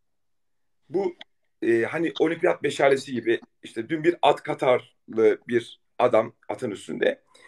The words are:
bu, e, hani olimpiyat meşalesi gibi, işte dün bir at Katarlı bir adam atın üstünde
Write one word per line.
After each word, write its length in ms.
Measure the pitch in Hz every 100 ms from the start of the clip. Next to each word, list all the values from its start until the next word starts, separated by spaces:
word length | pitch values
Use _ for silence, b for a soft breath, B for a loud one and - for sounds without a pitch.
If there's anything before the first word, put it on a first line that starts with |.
| _ _ _ _ _ _ _ _ _
bu, 280 | 208 466 - - _ _ _
e, 200 | 110 117
hani 300 | 110 151 165 -
olimpiyat 420 | 160 165 170 170
meşalesi 500 | 147 - 143 135 143
gibi, 280 | 120 110 117 - _
işte 260 | - 113 113
dün 160 | 160
bir 120 | 165 170
at 200 | 143 -
Katarlı 960 | - 147 139 120 - _ - 110 110 98 -
bir 320 | 117 117 - _ -
adam 360 | 120 110 120 - -
atın 220 | - 117
üstünde 520 | 92 - - - - _ b